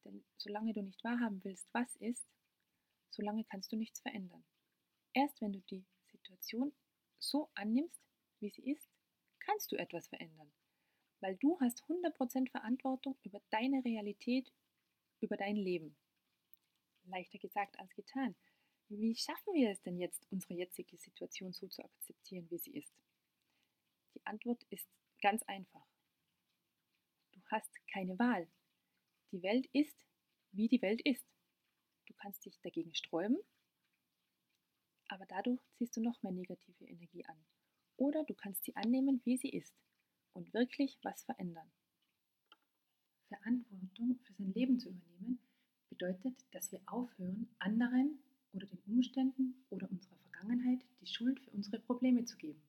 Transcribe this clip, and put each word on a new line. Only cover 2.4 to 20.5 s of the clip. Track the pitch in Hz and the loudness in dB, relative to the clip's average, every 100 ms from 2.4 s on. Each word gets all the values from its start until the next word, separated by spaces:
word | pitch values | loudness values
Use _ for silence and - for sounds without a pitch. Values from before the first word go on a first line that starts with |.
| _ _ _ _ _ _ _ | _ _ _ _ _ _ _
solange | - 208 214 | -4 0 0
kannst | 220 190 - | -2 -6 -4
du | 220 | -2
nichts | 220 - | -2 -4
verändern. | - 220 185 165 _ _ _ _ _ _ _ | -6 -6 -10 -14 _ _ _ _ _ _ _
Erst | 254 294 - | 4 4 2
wenn | 214 | -4
du | 196 | -4
die | - 190 185 _ _ | -8 -12 -12 _ _
Situation | - - 185 - 220 277 - _ _ _ _ | -20 -20 -14 -8 -2 -2 -4 _ _ _ _
so | - 285 302 | 0 0 0
annimmst, | - 208 233 339 - _ _ _ _ | -4 2 4 2 -4 _ _ _ _
wie | 208 | -8
sie | - 254 | -6 -4
ist, | 311 - _ _ _ _ _ | -4 -6 _ _ _ _ _
kannst | - 415 - | -2 -2 -2
du | - | -4
etwas | 170 170 165 | -4 -6 -10
verändern. | - 170 156 151 _ _ _ _ _ _ _ | -12 -14 -16 -20 _ _ _ _ _ _ _
Weil | 190 190 | -4 2
du | 277 359 | 4 6
hast | 247 - - | 2 2 -4
hundert | 349 339 | -2 -2
Prozent | - 247 262 262 | 0 -2 0 0
Verantwortung | - 220 254 262 262 277 262 | -2 -2 0 0 -2 -4 -8
über | 196 202 _ | -10 -14 _
deine | 220 254 269 | 0 4 2
Realität, | 247 220 208 202 - 254 254 _ _ _ _ _ _ _ | 2 0 -2 -4 0 0 0 _ _ _ _ _ _ _
über | 214 208 | -2 0
dein | 202 208 | 0 2
Leben. | 185 175 156 - _ _ _ _ _ - _ _ _ _ | 2 0 -2 -16 _ _ _ _ _ -20 _ _ _ _
Leichter | 180 185 180 - | -8 -8 -6 -10
gesagt | 190 208 202 - | -4 -2 -2 -6
als | 190 | -14
getan. | - - 269 262 180 _ _ _ _ _ | -14 -8 -2 -2 -4 _ _ _ _ _
Wie | 208 226 226 | -2 0 0
schaffen | - - - | -4 -4 0
wir | 349 233 | 4 4
es | 190 | 2
denn | - 175 | -4 -4
jetzt, | 175 - _ | -4 -6 _
unsere | 190 - | -8 -6